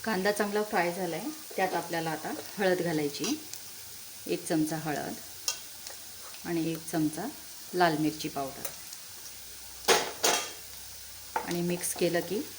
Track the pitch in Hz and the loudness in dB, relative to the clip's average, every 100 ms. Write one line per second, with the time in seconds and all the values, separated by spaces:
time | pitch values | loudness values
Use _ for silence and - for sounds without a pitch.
0 | - 190 190 - 208 202 208 202 175 180 | 2 4 4 4 4 4 4 4 4 2
1 | 180 160 240 302 - - 165 180 - 170 | 0 -2 -4 -6 -6 2 2 2 0 0
2 | 165 156 - 294 - - 190 180 170 156 | 0 -2 -2 -4 -6 2 4 6 4 4
3 | 147 - 175 302 - - - - - - | 2 0 0 0 -4 -10 -10 -12 -12 -12
4 | - - - 175 - 165 156 160 156 143 | -12 -10 -2 -2 2 4 4 2 0 -2
5 | 139 - - - - - - - - - | -2 -6 -10 -4 -4 -4 -8 -10 -10 -10
6 | - - - - 175 170 160 160 - 170 | -12 -12 -12 -8 -2 0 2 -2 -2 2
7 | 151 156 220 - - - - 180 175 151 | 2 2 -6 -6 -12 -12 -4 4 6 6
8 | 156 147 151 - 135 - - - - - | 2 2 -4 -4 -4 -6 -8 -10 -12 -12
9 | - - - - - - - - - 427 | -12 -12 -12 -12 -14 -14 -14 -6 4 4
10 | - - - - - - - - - - | 4 2 4 4 0 -8 -12 -12 -12 -12
11 | - - - - - 175 175 175 - - | -12 -12 -4 -2 0 0 2 2 0 2
12 | 175 170 165 196 302 | 4 4 2 -2 -2